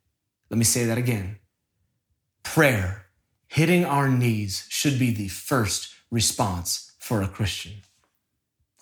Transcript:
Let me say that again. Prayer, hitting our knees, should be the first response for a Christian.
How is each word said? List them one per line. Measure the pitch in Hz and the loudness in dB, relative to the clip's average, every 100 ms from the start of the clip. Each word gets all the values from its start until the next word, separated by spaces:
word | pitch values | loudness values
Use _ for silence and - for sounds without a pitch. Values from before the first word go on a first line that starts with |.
| _ _ _ _ _ | _ _ _ _ _
Let | 110 | 0
me | |
say | 113 123 117 | 2 2 0
that | 113 | 0
again. | 123 110 95 104 _ _ _ _ _ _ _ _ _ _ | 0 -2 -4 -12 _ _ _ _ _ _ _ _ _ _
Prayer, | - 160 147 110 92 101 - _ _ _ _ | -4 4 4 4 0 -4 -12 _ _ _ _
hitting | - 160 175 | 2 4 4
our | 170 139 139 | 4 2 2
knees, | 127 120 110 101 95 - | 2 2 0 -2 -6 -8
should | - 151 135 | -2 0 2
be | 127 | 2
the | 107 98 | 0 -4
first | - - 135 101 - - - _ | -8 -2 0 0 -4 -8 -18 _
response | 117 104 - 107 90 87 - - _ | 0 0 0 -2 -2 -4 -6 -8 _
for | - 110 | -4 -2
a | 95 | -2
Christian. | - 104 - - 104 - _ _ _ _ _ _ _ _ _ | -2 -4 -4 -10 -16 -20 _ _ _ _ _ _ _ _ _